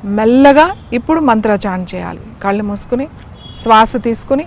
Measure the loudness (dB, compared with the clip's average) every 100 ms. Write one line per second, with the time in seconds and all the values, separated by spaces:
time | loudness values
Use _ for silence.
0 | -4 -2 2 6 6 6 4 -2 -8 -6
1 | -2 0 2 0 0 -2 -2 -6 -8 -10
2 | -10 -12 -16 -8 -4 -4 -4 -8 -6 -6
3 | -6 -12 -20 -20 -18 -10 2 4 4 0
4 | -4 -6 -2 -4